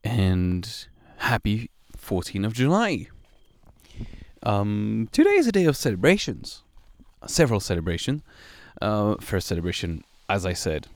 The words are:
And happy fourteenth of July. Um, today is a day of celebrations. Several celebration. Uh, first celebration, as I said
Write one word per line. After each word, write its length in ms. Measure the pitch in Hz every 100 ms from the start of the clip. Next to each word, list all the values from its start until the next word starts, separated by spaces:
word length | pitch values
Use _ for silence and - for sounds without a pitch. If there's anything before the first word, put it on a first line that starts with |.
And 840 | 107 117 95 92 90 90 87 - - - - -
happy 520 | - 113 104 107 117 _ _ -
fourteenth 480 | - 92 85 98 104
of 80 |
July. 560 | 113 131 190 226 139 - - - _ _ _ - - - - - - - -
Um, 680 | - 101 104 104 104 110 113
today 200 | - 349
is 160 | 403 262
a 40 |
day 140 | 202 170
of 100 | 139
celebrations. 880 | 143 95 127 202 - 95 - - _ - - - - _ -
Several 320 | - 147 110
celebration. 640 | - 87 82 85 - 147 - - - - - -
Uh, 340 | 104 107 104 -
first 280 | - 98 -
celebration, 580 | 85 85 - 85 82 - _ _
as 160 | 98 90
I 80 |
said 340 | 85 - 78 -